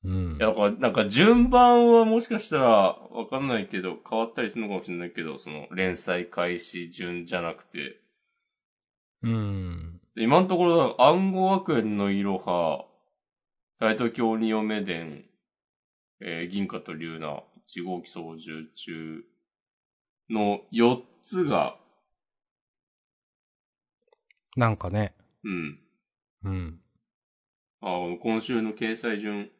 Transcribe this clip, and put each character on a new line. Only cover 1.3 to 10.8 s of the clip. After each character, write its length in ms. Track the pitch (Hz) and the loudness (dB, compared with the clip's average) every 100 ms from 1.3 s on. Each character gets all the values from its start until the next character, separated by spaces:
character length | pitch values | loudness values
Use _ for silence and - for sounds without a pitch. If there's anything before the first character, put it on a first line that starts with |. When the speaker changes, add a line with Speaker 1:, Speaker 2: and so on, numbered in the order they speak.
| 240 240 | 8 6
Speaker 2:
番 420 | 247 247 240 240 | 8 8 8 8
は 120 | 233 226 | 8 6
も 140 | 226 | 2
し 80 | 233 | 0
か 120 | 220 | -6
し 100 | - | -2
た 80 | 151 | 2
ら 80 | 127 | 6
わ 640 | 107 95 - - 113 110 | 8 6 2 -10 -10 -6
か 120 | 131 | -4
ん 80 | 139 | -2
な 120 | 117 | -2
い 80 | 98 | -2
け 140 | 95 | -6
ど、 160 | 92 78 - | -6 -8 -4
変 120 | 113 | -2
わ 60 | 113 | -2
っ 60 | |
た 80 | - | -4
り 100 | 113 | -6
す 60 | 117 | -4
る 60 | |
の 40 | 107 | -6
か 60 | 95 | -6
も 80 | |
し 80 | 90 | -6
れ 60 | 87 | -8
な 80 | 87 | -8
い 60 | |
け 120 | - | -8
ど、 140 | 78 69 | -8 -10
そ 120 | - | -12
の 180 | 76 - | -14 -10
連 220 | 92 95 87 | -4 -4 -4
載 320 | - 90 87 | -4 -4 -4
開 300 | - 87 87 | -4 -4 -4
始 300 | - 90 85 | -8 -12 -12
順 340 | 85 90 87 85 | -10 -10 -10 -6
じ 100 | 90 | -6
ゃ 60 | |
な 120 | 85 | -6
く 100 | 80 _ | -10 _
て。 360 | 85 67 - _ _ _ _ _ _ _ _ _ _ _ _ | -12 -12 -14 _ _ _ _ _ _ _ _ _ _ _ _
Speaker 1:
う 60 | 120 | -4
ん。 720 | 113 104 98 90 85 82 87 _ - | -2 -2 -4 -6 -8 -12 -16 _ -4
Speaker 2:
今 240 | 113 156 | 2 2
の 60 | 185 | 2
と 100 | 180 | 2
こ 80 | 175 | 4
ろ、 360 | 165 | 4